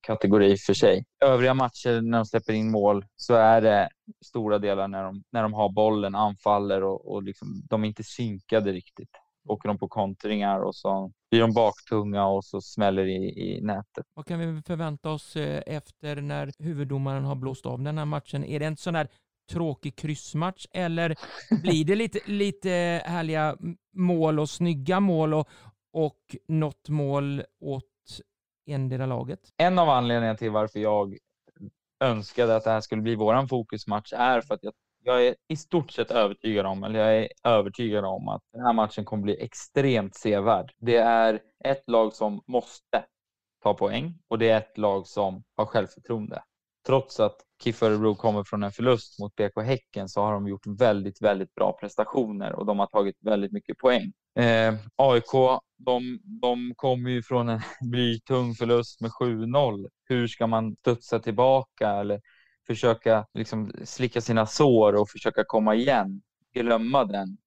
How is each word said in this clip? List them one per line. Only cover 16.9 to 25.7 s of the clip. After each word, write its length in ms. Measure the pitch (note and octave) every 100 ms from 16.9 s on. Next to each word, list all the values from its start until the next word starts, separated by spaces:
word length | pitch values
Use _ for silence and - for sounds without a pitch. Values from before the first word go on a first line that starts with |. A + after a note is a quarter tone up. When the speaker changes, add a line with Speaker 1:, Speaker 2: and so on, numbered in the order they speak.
| C#3 C3+ C3+
Speaker 2:
har 100 | C#3
blåst 320 | C3+ C3 C3 -
av 160 | B2
den 160 | C#3+ D#3
här 60 |
matchen? 400 | D3+ D3 - C#3
Är 160 | D3 D3
det 60 | D#3
en 100 | D#3
sån 180 | F#3
där 140 | E3 D3 _ _ _ _
tråkig 460 | E3+ E3 C3 D3 -
kryssmatch 720 | D3+ D3 - D3 F3 F#3+ -
eller 440 | F#3 F3 E3 E3+ D#3 - - -
<laughs> 120 | G#3
blir 220 | F3+ E3
det 100 | D#3
lite, 260 | G3+ A3+ G#3 -
lite 760 | G3+ G3+ G3 F#3+ F3 F3 E3+
härliga 520 | - F3 D#3+ D#3 D#3 -
m-, 160 | E3+ E3+ _ F#3
mål 420 | F3+ F3 D#3 D3+
och 120 | D3+
snygga 500 | - F3 D3 C3+ F#3
mål 340 | G3+ E3 D#3
och, 140 | D#3 D3 - -